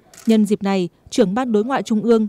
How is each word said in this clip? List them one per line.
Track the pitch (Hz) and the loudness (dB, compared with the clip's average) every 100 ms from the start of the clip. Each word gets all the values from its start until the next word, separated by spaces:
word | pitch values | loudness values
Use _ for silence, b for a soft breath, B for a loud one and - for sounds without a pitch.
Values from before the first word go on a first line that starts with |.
| _ - - | _ -10 0
Nhân | 220 202 | 2 2
dịp | 214 | 0
này, | 196 196 175 - - | -2 -2 -4 -8 -8
trưởng | - 202 | 0 0
Ban | 208 254 | 0 -2
Đối | 208 | -2
ngoại | 220 269 | 0 -4
Trung | 202 220 | -2 -2
ương | 208 226 | 2 2